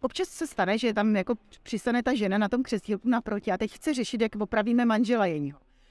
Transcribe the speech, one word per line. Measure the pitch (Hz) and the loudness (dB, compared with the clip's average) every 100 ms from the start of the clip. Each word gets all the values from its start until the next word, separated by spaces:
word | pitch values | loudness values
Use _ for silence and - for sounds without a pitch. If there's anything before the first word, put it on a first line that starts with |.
občas | 262 - 370 | -4 -4 -6
se | - 320 | -6 -6
stane, | - 180 220 | -2 0 2
že | 240 | 0
tam | 214 214 208 | 2 2 2
jako | 180 233 _ - | 0 -4 _ -20
přistane | - 214 240 240 | -8 -4 0 0
ta | 254 | 2
žena | 247 202 202 | 0 2 0
na | 208 | 2
tom | 247 | 0
křesílku | 262 208 - 202 240 | 0 -2 -2 -2 0
naproti | 240 - 202 - | 0 -2 -4 -2
a | 185 | -2
teď | 220 | -4
chce | - 320 | -4 -2
řešit, | 254 214 220 | -2 -2 0
jak | 220 208 | -2 -2
opravíme | 208 220 214 240 | -2 0 2 2
manžela | 240 220 226 233 190 | 4 2 2 2 2
jejího. | 151 143 143 _ _ _ | 0 -4 -8 _ _ _